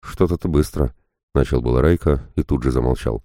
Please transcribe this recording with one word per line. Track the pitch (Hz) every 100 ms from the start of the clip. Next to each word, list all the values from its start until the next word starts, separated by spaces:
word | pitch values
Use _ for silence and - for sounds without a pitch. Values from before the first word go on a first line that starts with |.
«Что-то | - - 90 87
ты | 90
быстро», | 73 76 - 69 - _ _ _ -
начал | 65 64
было | 60 62
Райка | 71 87 - 73 - -
и |
тут | - 69
же | 62
замолчал. | 64 62 62 62 55